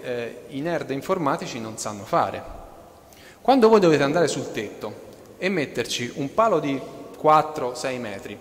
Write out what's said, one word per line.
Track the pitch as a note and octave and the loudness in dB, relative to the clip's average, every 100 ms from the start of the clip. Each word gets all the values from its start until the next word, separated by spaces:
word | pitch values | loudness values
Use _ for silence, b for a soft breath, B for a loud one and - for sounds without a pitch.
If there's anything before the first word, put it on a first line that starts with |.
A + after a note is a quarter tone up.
eh, | C3 A#2+ A#2 - - | -8 -6 -8 -10 -12
i | C3+ | -8
nerd | D#3+ D#3+ B2+ | -4 -4 -4
informatici | C3+ - F#3 C#3+ E3 E3 B2 | -6 -2 0 0 -2 -4 -10
non | A2 A2 | -10 -8
sanno | A#2 G#2 F#2+ | -10 -8 -2
fare. | E3 G#2+ F2+ - - - - - - - B B B | 0 0 -4 -12 -16 -18 -20 -20 -20 -20 B B B
Quando | - C4+ A3 | 4 6 8
voi | A3 | 8
dovete | F3 D3 | 8 6
andare | C#3 E3 D3+ | 4 2 2
sul | C#3+ B2 | 0 -6
tetto | A#2+ G2+ - G#2+ - - - - - | -6 -8 -8 -12 -12 -18 -20 -20 -6
e | F#3 | -2
metterci | F#3 C3 - A2+ - B2 - | -2 -2 -4 -4 -4 -6 -6
un | C#3 | -4
palo | - A3+ E3+ | 2 2 2
di | D3 C3+ - - - - | 0 -4 -6 -14 -16 0
quattro, | D3+ D#3 D3+ - B2 B2+ | 6 6 4 -2 -6 -4
sei | C3+ B2+ | -6 -6
metri | A2+ G2 G2+ G2+ | -8 -10 -12 -14